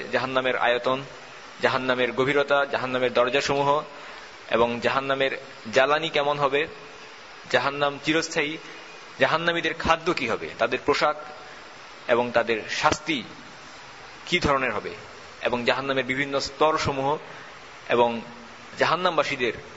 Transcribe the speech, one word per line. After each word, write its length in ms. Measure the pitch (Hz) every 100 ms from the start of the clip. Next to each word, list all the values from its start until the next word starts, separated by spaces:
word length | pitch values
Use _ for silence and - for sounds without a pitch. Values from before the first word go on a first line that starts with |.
| -
জাহান্নামের 460 | 120 127 131 131 120
আয়তন, 440 | 120 120 131 131 139 - - - - -
জাহান্নামের 500 | 120 127 131 127 123
গভীরতা, 540 | 117 131 143 139 143 139
জাহান্নামের 480 | 113 127 127 127
দরজাসমূহ, 680 | 120 123 139 - 143 139 147 147 - - - - - -
এবং 280 | 113 120 120
জাহান্নামের 640 | 120 127 135 135 135 117 - - 113
জ্বালানি 360 | 123 135 151 160
কেমন 300 | 147 143 147
হবে, 280 | 143 143 165 - - - - - - - -
জাহান্নাম 480 | 127 131 143 143 143 -
চিরস্থায়ী, 520 | 156 160 170 147 156 - - - - - -
জাহান্নামীদের 540 | 127 156 170 170 156
খাদ্য 400 | 160 - 165 160
কি 140 | 156 123
হবে, 220 | 98 82 -
তাদের 220 | 113 127 -
পোশাক 300 | 143 151 151 - - - - - - - - -
এবং 240 | 120 120
তাদের 300 | 117 113 113 -
শাস্তি 540 | - 151 - - 147 101 - - - - - - - - - -
কি 140 | 175
ধরনের 340 | 151 139 127
হবে, 160 | 104 90 85 - - - -
এবং 240 | 117 120 120
জাহান্নামের 400 | 123 139 135 123
বিভিন্ন 340 | 131 143 139
স্তরসমূহ, 800 | 131 - 156 156 - 139 139 156 - - - - - - -
এবং 320 | 123 120 117 107 - - - - -
জাহান্নামবাসীদের 760 | 127 160 180 160 139 131 123 - -